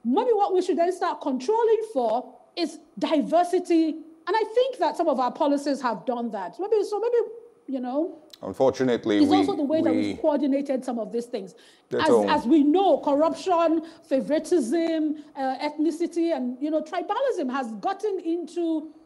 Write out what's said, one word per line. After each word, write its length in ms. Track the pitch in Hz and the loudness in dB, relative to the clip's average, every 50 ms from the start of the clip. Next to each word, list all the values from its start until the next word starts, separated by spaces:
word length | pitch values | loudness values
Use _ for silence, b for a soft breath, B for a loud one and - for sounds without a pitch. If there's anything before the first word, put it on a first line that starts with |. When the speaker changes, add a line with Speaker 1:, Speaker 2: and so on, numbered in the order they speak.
| - | 0
Speaker 1:
Maybe 280 | 233 254 415 494 508 453 | 2 2 2 4 4 2
what 200 | 403 403 415 381 | 2 2 2 2
we 80 | 359 | 0
should 160 | - - 330 | 0 0 0
then 140 | 285 339 359 | 2 0 0
start 300 | 359 - 381 339 294 - | 0 -2 -4 -4 -4 -4
controlling 600 | - 311 262 247 - - 440 453 480 440 453 440 440 440 - | -4 -4 -4 -2 -2 0 2 2 4 4 2 2 0 -4 -2
for 420 | 269 240 220 214 247 254 - - - - _ _ | -2 0 0 0 -2 -4 -8 -18 -20 -20 _ _
is 220 | 349 339 - - - - _ _ 202 | -4 -4 -4 -6 -14 -20 _ _ -6
diversity. 880 | 302 294 320 294 233 185 302 339 349 349 - 359 359 - 349 320 320 311 294 - - - - _ _ | -2 0 2 0 2 2 2 2 2 2 0 -2 0 2 2 4 4 2 -2 -8 -14 -18 -20 _ _
And 80 | - 392 | -2 0
I 80 | 440 427 - - | 0 0 0 0
think 260 | 480 508 539 508 - | 0 0 0 0 -2
that 180 | 349 294 - | -2 -2 0
some 100 | - 349 | 0 0
of 120 | 330 269 233 | 0 2 0
our 120 | 254 247 | 0 -2
policies 500 | 247 - 320 294 285 277 285 302 277 247 | 0 0 0 0 0 0 0 -2 -4 -2
have 240 | 262 247 220 185 - | -2 -4 -4 -2 -4
done 240 | - 240 240 240 233 | -4 -4 -4 -4 -6
that. 260 | 202 202 185 170 - - | -6 -8 -10 -10 -8 -8
Maybe, 240 | 359 427 453 415 381 | -2 0 2 2 2
so 160 | - 415 403 | 0 -2 -2
maybe, 160 | 427 494 494 480 415 - - - - - _ _ _ | -2 0 0 0 0 -2 -8 -16 -20 -20 _ _ _
you 120 | - 262 262 | -8 -6 -6
know, 400 | 247 247 254 294 330 - - - - - - _ | -4 -4 -2 -2 -2 -4 -6 -14 -20 -20 -20 _
Speaker 2:
Unfortunately, 800 | - 95 95 - 131 131 127 - 131 131 120 113 - 113 104 104 | -10 -10 0 2 2 2 4 2 2 2 2 0 2 2 4 4
Speaker 1:
it's 80 | 98 | 6
Speaker 2:
we, 100 | - - | 6 6
Speaker 1:
also 180 | - 98 - 403 | 4 4 2 0
the 80 | - 294 | -2 -2
way 180 | 262 311 320 | 0 0 0
that 120 | - - 247 | 2 2 0
Speaker 2:
we 80 | - | 0
Speaker 1:
we've 200 | 208 202 190 - | 0 -2 -4 0
coordinated 600 | - 311 294 254 285 269 277 277 285 - 262 247 - | 0 0 0 2 0 0 0 0 0 -2 -4 -4 -4
some 160 | - 240 233 | -6 -6 -6
of 120 | 214 190 | -8 -6
these 140 | 202 233 233 | -6 -6 -6
things. 300 | - - 214 190 180 - b b b b b b _ | -6 -10 -10 -10 -12 -18 b b b b b b _
Speaker 2:
That's 140 | - - 311 | -2 0 2
Speaker 1:
As, 60 | 320 | 4
Speaker 2:
all. 200 | 240 226 101 101 | 4 4 4 4
Speaker 1:
as 160 | 214 - - | 2 2 4
we 180 | 226 320 311 277 | 4 4 6 6
know, 340 | 294 302 370 403 359 294 | 6 4 4 4 4 4
corruption, 840 | 262 - 302 277 285 311 330 311 - - 381 359 330 339 320 320 330 320 B B B B | 2 2 0 2 2 2 2 0 -2 -2 0 2 4 4 2 2 0 -2 B B B B
favoritism, 1200 | _ 285 269 208 180 294 320 311 - 359 339 233 214 302 330 330 330 320 320 311 302 302 - - - - | _ -2 -2 0 0 -2 -2 0 2 0 2 2 2 0 0 0 0 0 0 0 -2 -4 -6 -10 -16 -8
uh, 220 | 285 269 262 262 277 | -4 -4 -4 -4 -2
ethnicity, 760 | 285 294 294 311 302 339 302 - 339 339 - 339 330 339 320 | -6 -6 -2 0 -2 -2 0 -2 -4 -4 -2 -2 0 0 0
and, 220 | 262 254 247 254 - | -2 -2 -6 -6 -4
you 80 | 285 311 | -4 -2
know, 120 | 311 302 | -2 -2
tribalism 680 | 311 - 381 349 349 349 403 466 554 539 415 359 302 254 | -2 -2 -6 -6 -4 -2 -2 0 0 0 0 -2 -4 -2
has 200 | 247 285 262 226 220 | -2 -4 -4 -6 -8
gotten 460 | 202 - 370 392 392 - 427 381 349 | -6 -4 -4 -4 -2 -4 -4 -4 -4
into 720 | - 330 330 349 330 - - 349 339 320 320 311 302 320 - - - | -4 -4 -4 -4 -6 -8 -6 -4 -2 -2 -2 -4 -6 -10 -18 -20 -20